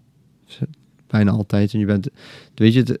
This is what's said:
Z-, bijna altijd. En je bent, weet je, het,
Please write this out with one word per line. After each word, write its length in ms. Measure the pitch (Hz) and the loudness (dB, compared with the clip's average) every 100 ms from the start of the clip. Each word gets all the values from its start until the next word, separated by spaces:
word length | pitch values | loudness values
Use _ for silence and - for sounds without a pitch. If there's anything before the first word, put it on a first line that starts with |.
| _ _ _ _ _ | _ _ _ _ _
Z-, 120 | - - - _ _ _ | -14 -14 -14 _ _ _
bijna 240 | 110 101 | 0 0
altijd. 420 | 110 101 101 101 | 0 -2 -2 -2
En 60 | 113 | -2
je 80 | 101 | -2
bent, 220 | 101 92 - - - - | -2 -4 -12 -20 -20 -20
weet 180 | - 110 | 0 2
je, 60 | 123 | 4
het, 180 | 117 - | 0 -4